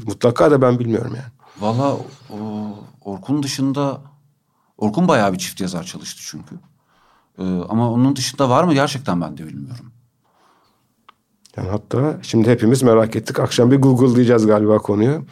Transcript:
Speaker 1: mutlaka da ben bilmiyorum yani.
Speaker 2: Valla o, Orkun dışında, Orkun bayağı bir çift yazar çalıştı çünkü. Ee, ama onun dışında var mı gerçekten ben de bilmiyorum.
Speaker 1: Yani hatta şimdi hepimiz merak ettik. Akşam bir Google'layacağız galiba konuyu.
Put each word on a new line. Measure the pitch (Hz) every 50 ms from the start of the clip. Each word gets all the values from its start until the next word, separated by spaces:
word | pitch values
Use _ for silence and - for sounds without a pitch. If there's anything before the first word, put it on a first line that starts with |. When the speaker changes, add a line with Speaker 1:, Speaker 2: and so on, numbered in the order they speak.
| -
Speaker 1:
mutlaka | 107 101 - - 120 120 - 165 156
da | 147 131
ben | 131 123 123 120
bilmiyorum | 123 117 113 110 123 131 143
yani. | 131 - 117 - _ _ _ _ -
Speaker 2:
Valla | 101 107 113 120 139 139 120 - - - - - - -
o, | 107 104 107 107 107 107 107 104 101 101 - - _ _
Orkun | - 101 98 92 - - 139 151 139
dışında, | 131 - - 135 139 131 143 143 139 131 - - - _ _ _ _ _ _ _ _ _ _ _ _ _
Orkun | - 107 107 104 165 180
bayağı | 180 156 120 104 98 92
bir |
çift | 92 - - - -
yazar | 95 90 92 85 82
çalıştı | - - - - - - - -
çünkü. | - - 76 - - - 180 - _ _ _ _ _ _ _ _ _ _ _ _ _ _ -
Ee, | 92 92 92 90 85 -
ama | 104 110 120 117
onun | 117 120 127 135 139
dışında | - 123 - - - 139 127
var | 120 143 175
mı | 180 147
gerçekten | 135 139 143 - 127 - - 90 87
ben | 80 76 76
de | 71 80
bilmiyorum. | 78 69 69 69 65 60 - - - - _ _ _ _ _ _ _ _ _ _ _ _ _ _ _ _ _ _ _ _ _ _ - _ _ _ _ _ _ _ _ _
Speaker 1:
Yani | 107 95 92
hatta | 101 107 - - - 117 139 156 - 185
şimdi | - - - 113 107 120
hepimiz | 123 117 110 110 131 135 135
merak | 120 110 113 110 110 -
ettik. | 107 107 - 131 147
Akşam | 135 123 - - 117 120
bir | 135
Google'layacağız | 139 135 139 127 117 131 131 117 123 123 113 123 113 107
galiba | 107 107 104 107 104 107
konuyu. | 104 - - 101 104 107 123 147 160 139 -